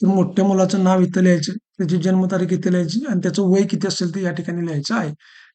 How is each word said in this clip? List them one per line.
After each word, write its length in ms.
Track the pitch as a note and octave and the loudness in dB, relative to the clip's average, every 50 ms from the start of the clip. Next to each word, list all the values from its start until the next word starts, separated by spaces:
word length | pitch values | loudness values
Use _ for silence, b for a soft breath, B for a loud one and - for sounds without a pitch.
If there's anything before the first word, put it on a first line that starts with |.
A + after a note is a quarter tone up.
तर 60 | G#3+ | 0
मोठ्या 380 | F#3+ G3 F#3+ F3 F3+ - G#3 F#3+ | 2 4 2 2 2 2 0 2
मुलाचं 380 | G3 G3 F#3+ F#3 F#3 G3+ F#3+ F#3 | 2 4 2 2 2 2 2 2
नाव 160 | F#3 F#3+ F#3 | 2 4 4
इथं 220 | F3+ F3+ F3+ F#3+ | 2 2 2 2
लिहायचं, 300 | F3+ F#3 F3 E3 D3 - F3+ G#3+ - _ _ - | 4 4 4 2 0 -4 -8 -10 -14 _ _ -6
त्याची 180 | F#3+ D3+ F3+ F3+ | -2 -2 0 0
जन्मतारीख 540 | D#3 F#3+ F#3 F#3 F#3 F3+ G3 F3+ F3+ E3 | 0 2 2 2 0 0 0 -2 0 -2
इथं 180 | F3+ E3 - A3+ | -2 -2 0 0
लिहायची 340 | F3+ F3+ F3 D#3 F3+ A#3 C#4+ D4 | 0 0 0 -2 -2 -4 -4 -2
आणि 120 | G#3 F3+ | -4 -2
त्याचं 200 | - A3 - G#3+ | -2 -2 -2 0
वय 200 | G3+ F3+ F#3 G3 | 2 2 2 2
किती 240 | G3 G3 - D3+ G3 | 2 0 -2 -4 -4
असेल 280 | G3 F#3 - F#3 F3 D#3+ | -4 -4 -4 -4 -4 -4
ते 80 | G3 | -4
या 100 | F#3+ F3 | -4 -4
ठिकाणी 340 | D3+ D#3+ D#3+ - E3+ F3 E3+ | -4 -6 -6 -6 -6 -6 -4
लिहायचं 280 | E3 D#3 C#3+ C#3+ - A3 | -4 -4 -6 -4 -4 -4
आहे. 180 | A#3 F3+ D3+ D3+ b b b b b b b | -4 -4 -4 -8 b b b b b b b